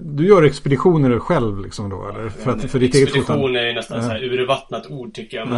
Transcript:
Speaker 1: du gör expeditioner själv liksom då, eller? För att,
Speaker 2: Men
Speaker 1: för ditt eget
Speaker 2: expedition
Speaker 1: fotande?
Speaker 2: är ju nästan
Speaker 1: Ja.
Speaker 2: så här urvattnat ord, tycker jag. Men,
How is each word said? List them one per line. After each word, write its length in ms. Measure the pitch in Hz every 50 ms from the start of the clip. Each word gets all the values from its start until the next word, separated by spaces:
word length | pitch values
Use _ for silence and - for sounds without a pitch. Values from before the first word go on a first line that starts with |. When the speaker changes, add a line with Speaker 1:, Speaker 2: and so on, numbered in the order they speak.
| - 160 147
Speaker 1:
du 120 | 143 165
gör 160 | 196 208 180 156
expeditioner 760 | 143 - - - 143 143 - - 185 170 156 139 127 120 110
själv 400 | - - 175 147 117 107 101 101
liksom 280 | - - - - 104 98
då, 180 | 95 98 98 101
eller? 200 | 104 107 113 110
För 220 | - - - 127
att, 60 | 120
Speaker 2:
Men 100 | 110 135 127
Speaker 1:
för 100 | - 127
ditt 160 | 127 127 135
eget 120 | 139 135
Speaker 2:
expedition 280 | 143 - 135 120 - 147
Speaker 1:
fotande? 220 | 143 139 127 127 120
Speaker 2:
är 60 | 117
ju 60 | 117 117
nästan 240 | 113 110 - 120
Speaker 1:
Ja. 60 | 120 117
Speaker 2:
så 60 | 120
här 140 | 110 107 131
urvattnat 640 | 123 123 127 127 120 - - - - 127 110 - -
ord, 220 | 147 131 117 110 -
tycker 240 | 120 107 - 127
jag. 100 | 113 113
Men, 80 | 123 120